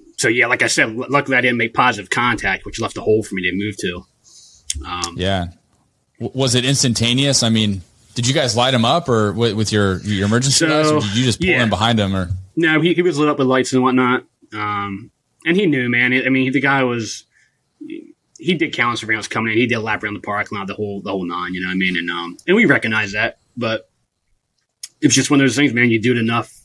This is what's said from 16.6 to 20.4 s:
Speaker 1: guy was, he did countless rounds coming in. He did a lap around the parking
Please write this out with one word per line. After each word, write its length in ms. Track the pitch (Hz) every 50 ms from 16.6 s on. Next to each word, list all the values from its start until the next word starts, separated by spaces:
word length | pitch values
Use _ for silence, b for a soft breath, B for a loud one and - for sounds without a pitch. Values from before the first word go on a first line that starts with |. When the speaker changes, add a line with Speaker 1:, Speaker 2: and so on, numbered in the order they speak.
Speaker 1:
guy 220 | 127 139 139 135 131
was, 400 | 123 120 120 110 101 - - - _ _ _ _ _ _ _ _ _ _ _ - - - - - - - _ _ _ - -
he 140 | - 156 185
did 200 | 139 160 127 -
countless 300 | - 123 120 117 - -
rounds 240 | 110 110 110 101 -
coming 260 | - 117 113 113 110
in. 40 | 113
He 80 | 123 113
did 80 | 120
a 40 | 113
lap 220 | 107 110 107 98 -
around 100 | 104 104
the 60 | 95
parking 380 | - - 101 101